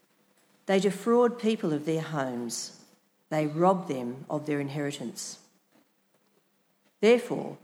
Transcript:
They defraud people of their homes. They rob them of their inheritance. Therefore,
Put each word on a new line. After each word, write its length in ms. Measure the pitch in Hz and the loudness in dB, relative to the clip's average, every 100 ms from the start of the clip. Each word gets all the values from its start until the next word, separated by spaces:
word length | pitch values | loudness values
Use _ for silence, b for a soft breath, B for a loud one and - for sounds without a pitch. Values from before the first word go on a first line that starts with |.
| _ _ _ _ _ _ - | _ _ _ _ _ _ 0
They 140 | 190 | 2
defraud 600 | 196 190 233 240 240 240 | 2 0 2 4 4 2
people 340 | 220 220 175 | 0 0 0
of 120 | 147 156 | -2 0
their 140 | 160 | -2
homes. 800 | 151 147 131 120 117 - - - - _ _ _ _ | -2 -4 -2 -4 -6 -8 -10 -14 -20 _ _ _ _
They 180 | 156 151 | -2 -2
rob 420 | 151 185 185 180 | 2 2 2 -2
them 340 | 131 120 135 - | -6 -6 -8 -6
of 160 | 151 147 | -6 -2
their 160 | 143 | -4
inheritance. 760 | 139 147 143 147 117 - - - _ _ _ _ _ _ _ _ _ _ _ _ _ _ _ _ | -2 -4 -6 -6 -10 -10 -12 -14 _ _ _ _ _ _ _ _ _ _ _ _ _ _ _ _
Therefore, 560 | 214 240 - 143 143 147 | 6 6 4 -6 -6 -12